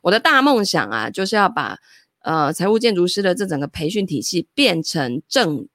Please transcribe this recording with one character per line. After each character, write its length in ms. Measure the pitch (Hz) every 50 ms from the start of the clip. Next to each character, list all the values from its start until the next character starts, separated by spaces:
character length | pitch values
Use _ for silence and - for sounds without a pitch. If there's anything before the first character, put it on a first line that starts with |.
| -
我 80 | 175
的 80 | 190 226
大 200 | - 330 302 269
梦 240 | 262 294 277 233 202
想 240 | 190 - 170 113 104
啊， 220 | 107 113 110 113
就 160 | - - 190
是 100 | 190 -
要 140 | 214 202 180
把， 300 | 233 - - - - - _ _ _ _ _ _ _ _
呃， 340 | - 147 160 160 151 139 160
财 140 | - 175 196
务 100 | 214 226
建 160 | 226 226 214
筑 140 | 175 175 180
师 160 | - 202 196
的 100 | 185 180
这 100 | - 202 190
整 120 | 165 139
个 60 | 143
培 240 | 143 - - 160 151
训 160 | 202 214 196
体 160 | 185 160 131
系 260 | 104 - - 175 - _ _
变 300 | - 285 240 175 165 156
成 400 | - - 170 139 123 120 147 - -
证 400 | - 262 240 165 147 131 110 - _